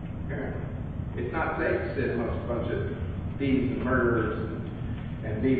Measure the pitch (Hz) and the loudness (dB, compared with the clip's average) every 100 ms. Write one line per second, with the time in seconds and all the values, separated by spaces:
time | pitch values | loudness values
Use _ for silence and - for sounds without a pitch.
0 | - - - - - - - - - - | -6 -6 -4 -4 -4 -4 -4 -6 -6 -6
1 | - 120 120 160 160 - 180 - - 139 | -4 -4 -2 0 0 0 2 0 0 0
2 | 127 117 113 - - 117 - - 127 - | 0 0 0 -2 -2 0 0 0 0 -2
3 | - - - - 139 123 - - 120 127 | -4 -2 -4 0 4 4 4 2 4 4
4 | 120 117 107 107 107 - - - - - | 6 4 2 0 -2 -4 -4 -4 -4 -4
5 | - - - 107 135 123 | -4 -4 -2 2 4 4